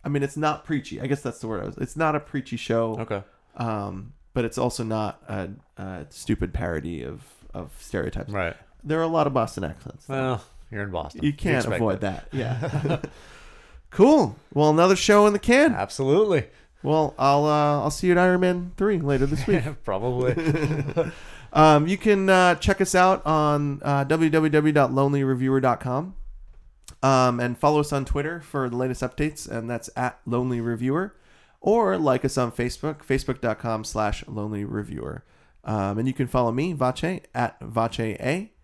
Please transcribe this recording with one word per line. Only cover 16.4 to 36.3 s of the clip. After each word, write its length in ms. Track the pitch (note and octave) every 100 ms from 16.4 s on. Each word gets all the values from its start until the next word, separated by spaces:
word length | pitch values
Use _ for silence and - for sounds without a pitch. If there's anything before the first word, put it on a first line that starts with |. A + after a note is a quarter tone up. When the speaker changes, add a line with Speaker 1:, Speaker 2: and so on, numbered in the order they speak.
| F#2+ _ _ _
Speaker 1:
Well, 320 | C#3 D#3 D3+ -
I'll, 260 | C#3 C#3+
uh, 380 | D3+ D3+ D3 D3
I'll 80 | B2
see 160 | - F3+
you 80 |
at 40 | F3
Iron 220 | F3+ F3+
Man 320 | F3+ F3+ F3 -
three 200 | G3+ F#3+
later 280 | C#3+ C#3 C#3
this 200 | D3 C3+
week. 160 | F#3+ B2
Speaker 2:
<laughs> 120 | C#3+
Probably. 500 | - G2 A#2+ B2 B2+
Speaker 1:
<laughs> 800 | B2 D#3+ D#3 D3 D3+ C#3+ - E3 - - - -
Um, 320 | - D#3 D3+ D#3
you 120 | F#3+
can, 320 | A3+ G3+ F#3+
uh, 240 | F#3 F3+
check 260 | F3 - F#3+
us 140 | F#3+
out 320 | F#3 F#3 F#3+ D3+
on, 560 | D#3 D3+ D3 D3 C#3
uh, 200 | - C#3
W 260 | C3+ D#3+ D#3+
W 180 | D#3+ D#3
W 220 | D3+ D3+
dot 180 | D3 C#3
lonely 280 | C3 C#3 C#3+
reviewer 380 | C3 B2+ C3 C3+
dot 200 | C3 A#2+
com. 340 | B2+ B2+ F3+ - - - - - - _ - -
Um, 380 | C3 C3 B2+ A#2+
and 180 | B2 A#2+
follow 220 | D3+ D3+
us 120 | D3
on 140 | C#3+ C3
Twitter 340 | C#3 D3+ E3+
for 300 | D3 D3 B2+
the 60 | A#2+
latest 240 | B2+ B2
updates, 440 | B2+ - D3+ D3 -
and 220 | A#2 A2+
that's 220 | A#2+ -
at 240 | - B2 -
Lonely 380 | - A#2+ B2+ A#2+
Reviewer. 520 | A#2 A#2 B2 D3+ G3 _ _ _ _ _
Or 380 | - A3+ G3+ F#3
like 260 | D3+ B2+
us 140 | C3 C3+
on 140 | A#2+
Facebook, 520 | - B2 - D3+ D3 -
facebook 360 | C3+ C3+ C3
dot 160 | A#2 G#2+
com 260 | A#2 A2
slash 420 | A2 A2 G#2 - -
lonely 380 | G#2+ G#2 G#2
reviewer. 600 | G#2 G#2+ G2+ - A#1+ - _ _ _ _
Um, 360 | - G#2+ G2 G2+
and 100 | B2+
you 60 |
can 120 | B2+
follow 260 | B2